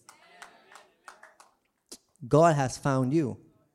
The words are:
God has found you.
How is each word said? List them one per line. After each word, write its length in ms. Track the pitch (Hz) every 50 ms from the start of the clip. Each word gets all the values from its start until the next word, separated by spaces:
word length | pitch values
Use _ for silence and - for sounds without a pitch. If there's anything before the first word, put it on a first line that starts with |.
| _ - - _ _ - - - - - - - _ _ - - - _ _ _ _ - - _ - - _ - - _ _ _ _ _ _ _ _ _ - - _ _ _ _ 143
God 300 | 117 - 143 165 170 156
has 220 | 143 139 123 - -
found 360 | - 147 135 131 131 127 139
you. 240 | 170 156 117 104 - - _ _ _ _ _ _